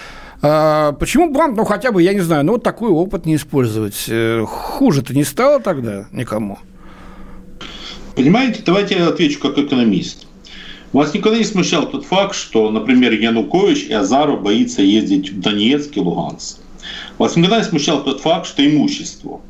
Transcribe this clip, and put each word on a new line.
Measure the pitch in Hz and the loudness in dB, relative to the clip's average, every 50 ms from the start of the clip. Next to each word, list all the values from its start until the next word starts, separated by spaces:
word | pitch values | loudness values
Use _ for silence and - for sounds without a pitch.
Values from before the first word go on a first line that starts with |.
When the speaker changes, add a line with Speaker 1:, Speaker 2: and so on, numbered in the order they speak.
| - - - - - - - - - | -18 -18 -18 -18 -20 -20 -8 -2 0
Speaker 1:
А | 147 151 156 156 156 151 151 151 147 | 2 2 4 4 2 2 2 2 0
почему | 143 - 170 - - 262 349 330 | 0 -2 -2 0 2 2 2 2
бы | 262 269 | 2 2
вам, | 330 302 220 | 0 0 0
ну, | 202 214 | 0 0
хотя | - 208 196 - 262 | 0 -2 -2 -2 0
бы, | 214 180 165 | 2 4 4
я | 185 196 | 4 2
не | 208 | 2
знаю, | 175 165 170 147 139 | 0 0 0 2 2
ну, | 160 | 2
вот | 226 240 - | 0 0 0
такой | 185 - - 220 233 | -2 -4 -2 0 0
опыт | 175 151 175 196 214 185 165 | 2 2 0 -2 -4 -4 -2
не | 160 156 147 | 0 -2 -2
использовать? | 151 - - 143 127 113 107 110 110 101 101 - - - | -2 -2 0 0 0 0 0 -2 -4 -4 -6 -8 -8 -4
Э, | 110 113 113 113 113 113 107 104 | -2 0 0 0 0 0 -2 -4
хуже-то | - - - - - - 277 247 160 139 127 - 123 | -6 -8 -10 -8 -2 0 2 2 4 2 0 0 0
не | 139 151 | 0 0
стало | - - - 240 285 294 269 | 0 0 0 2 2 2 2
тогда | 220 214 170 135 120 110 101 98 101 - | 0 -2 -4 -4 -4 -6 -6 -8 -10 -10
никому? | 101 117 123 - 107 110 113 101 101 - - - - - - - - - - - - - - - - - - - - - - - - - - - - - - - - | -8 -8 -6 -6 -4 -6 -6 -6 -8 -12 -16 -20 -20 -20 -20 -20 -20 -20 -20 -20 -18 -18 -18 -16 -18 -18 -18 -18 -18 -16 -16 -16 -16 -16 -16 -16 -16 -16 -16 -8 -2
Speaker 2:
Понимаете, | - 123 147 185 240 269 254 - - - | 2 4 4 4 4 4 2 -2 -2 0
давайте | 175 175 202 202 180 196 | 0 2 2 2 0 0
я | 180 170 160 | 0 2 0
отвечу | 147 - - 143 147 - | 2 2 0 0 0 0
как | - 135 - 143 | -4 -2 -2 -2
экономист. | 143 - 139 123 120 110 95 85 - - - - - - - - - - - - - - - - - - - | -2 0 2 2 2 2 2 0 -2 -4 -10 -16 -20 -20 -20 -20 -20 -20 -20 -18 -18 -18 -18 -20 -8 -2 0
Вас | 131 151 151 - | 2 2 2 0
никогда | 202 175 214 226 233 | 0 0 2 2 2
не | 208 | 2
смущал | - - 180 170 - 175 156 127 - | 0 0 0 0 2 0 0 0 -2
тот | - 135 - | -4 -8 -6
факт, | - 180 190 202 185 - | -2 0 0 0 0 -2
что, | - - - - 113 107 107 | -8 -6 -2 2 2 2 2
например, | 107 110 110 131 127 127 123 117 | 2 0 2 4 4 4 6 4
Янукович | 110 104 110 117 113 113 - - - 180 202 190 147 - - - | 4 2 2 2 2 0 0 0 2 2 4 4 2 2 0 -2
и | 110 | -2
Азаров | 107 98 95 123 139 151 147 127 98 | -2 0 2 2 2 2 2 0 0
боится | 95 101 107 117 123 117 - - | 0 0 2 2 2 0 0 2
ездить | 98 98 104 110 101 87 98 98 - - | 4 4 4 4 2 2 0 0 0 -2
в | - 101 | -6 -4
Донецк | - 110 104 104 104 117 143 147 147 - - 101 | -2 -2 0 2 2 2 2 0 -2 -4 -4 -4
и | |
Луганск? | 90 87 - 87 - - - - - - - - - - - - - - - - - - - - | -2 -2 -2 -4 -6 -8 -10 -12 -14 -14 -16 -16 -18 -20 -20 -18 -18 -16 -16 -16 -16 -10 -4 -2
Вас | 113 110 - | -2 0 2
никогда | 170 170 185 226 226 | 2 2 4 4 2
не | 190 | 0
смущал | - 165 147 - - 156 139 - | 0 -2 -2 0 0 -2 -2 -2
тот | 135 - - | -4 -4 -2
факт, | - 156 170 185 - - | 0 0 0 0 -2 -4
что | - - 139 | 0 2 2
имущество | 147 151 147 113 98 - - - - - - - - - - - | 4 4 4 2 0 -2 -4 -8 -12 -14 -14 -14 -16 -16 -16 -18